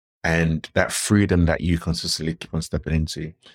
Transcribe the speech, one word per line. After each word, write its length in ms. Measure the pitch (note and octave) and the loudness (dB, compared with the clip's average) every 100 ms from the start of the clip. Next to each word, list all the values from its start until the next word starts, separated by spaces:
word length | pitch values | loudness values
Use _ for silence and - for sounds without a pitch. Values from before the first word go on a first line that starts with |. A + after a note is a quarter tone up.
| _ _ | _ _
and 460 | E2 E2 E2 D#2+ - | 0 2 2 0 -2
that 180 | - F2+ | -2 0
freedom 540 | - - G#2 G2 F2+ E2 | -2 2 4 4 4 4
that 140 | D#2+ | 2
you 180 | E2+ E2+ | 0 0
consistently 560 | E2+ E2 E2 - D#2 | 0 -4 -4 -4 -4
keep 200 | E2+ - | -6 -6
on 80 | D#2+ | -6
stepping 320 | - D2+ D2 | -4 -6 -2
into? 400 | D#2+ D#2 D2+ D#2 - - | -2 -2 -4 -10 -12 -20